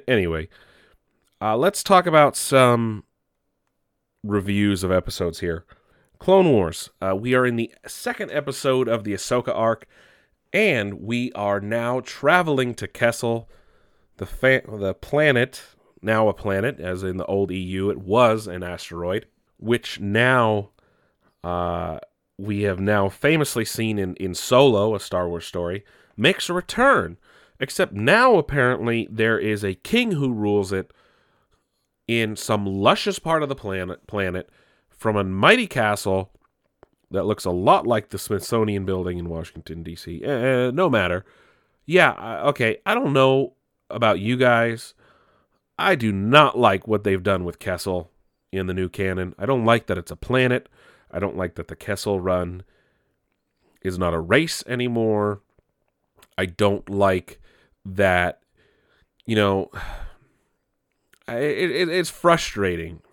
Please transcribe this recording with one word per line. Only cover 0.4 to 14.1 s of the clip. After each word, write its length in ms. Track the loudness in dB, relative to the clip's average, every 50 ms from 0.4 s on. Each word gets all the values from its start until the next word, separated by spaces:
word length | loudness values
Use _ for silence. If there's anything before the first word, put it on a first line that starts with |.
| -6 -8 _ _ _ _ _ _ _ _ _ _ _ _ _ _ _ _ _ _
uh, 140 | -2 0 0
let's 260 | 2 2 0 0 -2
talk 240 | 2 4 4 4 6
about 300 | 6 6 6 6 6 4
some 680 | -2 -2 2 4 6 6 6 6 4 0 -2 -4 -8 -12 _ _ _ _ _ _ _ _ _ _ _ _ _ _ _ _ _ _ _ _ _ _ _
reviews 640 | -6 -2 -2 -2 0 0 2 2 2 2 2 2 0
of 80 | 2
episodes 480 | 2 0 0 -2 -4 -4 -4 -4 -4 -4
here. 240 | -4 -4 -4 -6 -8 _ -20 _ _ _ _ _ _ _ _ _
Clone 320 | 2 4 6 6 6 6
Wars. 380 | 6 4 2 0 -2 -8 -12 -14 _ _
Uh, 140 | -4 -2 -2 -2
we 160 | 0 0 2
are 120 | 2 2
in 100 | 2 0
the 180 | -2 -4 -6 -8 _ -20 -18
second 440 | -16 -10 -8 -8 -8 -8 -8 -6
episode 580 | -6 -6 -6 -6 -8 -4 0 0 2 2 2 0
of 160 | -2 -2 -2
the 80 | -4 -6
Ahsoka 420 | -6 -4 -2 -2 -2 -2 -2 -2
arc, 320 | 0 0 0 0 -2 -6 -14 _ _ _ _ _ _ _ _ _ _ _ _
and 440 | 0 0 2 2 2 0 -2 -4 -6
we 360 | -8 -6 -4 -4 -2 -4 -4
are 300 | -4 -4 -2 0 0 -2
now 400 | -2 -4 -4 -2 -2 -2 -4 -4
traveling 760 | -6 -8 -10 -2 2 2 4 4 2 2 0 0 0 -2 -4
to 120 | -8 -10 -12
Kessel, 640 | -2 0 0 2 2 0 -2 -2 -2 -4 -6 -10 -20 -20 _ _ _ _ _ _ _ _ _ _